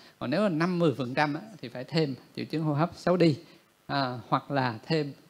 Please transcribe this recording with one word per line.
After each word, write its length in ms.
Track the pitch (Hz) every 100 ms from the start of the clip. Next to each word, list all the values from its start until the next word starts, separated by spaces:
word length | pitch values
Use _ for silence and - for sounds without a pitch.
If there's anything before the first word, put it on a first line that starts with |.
| - -
còn 120 | 120
nếu 120 | 165
là 60 | 214
năm 300 | 156 175 175
mươi 160 | 165 127
phần 160 | 120
trăm 200 | 135 151
á, 60 | 151 - -
thì 60 | 120
phải 160 | 123
thêm 300 | 131 160 151 123 - -
triệu 80 |
chứng 180 | 123 156
hô 120 | 156
hấp 160 | 143 180 -
xấu 200 | 175 180
đi, 220 | 170 135 - - _ _ -
à, 320 | 143 127 123 -
hoặc 220 | 147 -
là 280 | 139 127 110 -
thêm 260 | 160 143 -